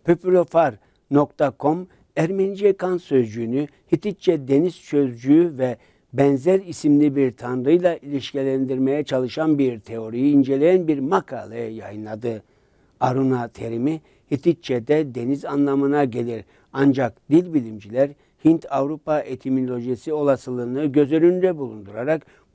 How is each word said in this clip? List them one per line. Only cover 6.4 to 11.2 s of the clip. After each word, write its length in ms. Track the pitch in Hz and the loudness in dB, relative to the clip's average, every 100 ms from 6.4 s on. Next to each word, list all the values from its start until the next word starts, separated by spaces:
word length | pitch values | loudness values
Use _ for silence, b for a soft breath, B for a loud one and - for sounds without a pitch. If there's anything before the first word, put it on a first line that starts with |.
| 151 190 | 2 2
isimli 560 | 185 143 151 147 147 139 | 0 -4 2 4 4 2
bir 160 | 135 | 0
tanrıyla 680 | - 123 127 127 175 175 165 | -2 -8 -4 2 2 2 -2
ilişkilendirmeye 1080 | 143 139 110 143 135 135 131 131 131 147 | -6 -8 -6 -4 -2 -2 -2 0 0 0
çalışan 560 | 143 131 127 151 160 143 | -2 -2 -2 -2 0 2
bir 200 | 131 117 | 0 -2
teoriyi 540 | - 113 113 117 143 | -10 -10 -6 0 2
inceleyen 540 | 143 131 135 160 185 160 | 4 4 2 4 4 2
bir 120 | 139 | -2
makale 600 | 135 190 | 0 -2